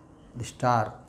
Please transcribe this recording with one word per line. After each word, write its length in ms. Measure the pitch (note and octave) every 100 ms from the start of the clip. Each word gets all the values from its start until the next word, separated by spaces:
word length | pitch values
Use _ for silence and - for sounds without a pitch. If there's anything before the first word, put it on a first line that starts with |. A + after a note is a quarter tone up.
| - - - B2
The 80 | -
Star. 340 | - B2 A#2+ G#2+ -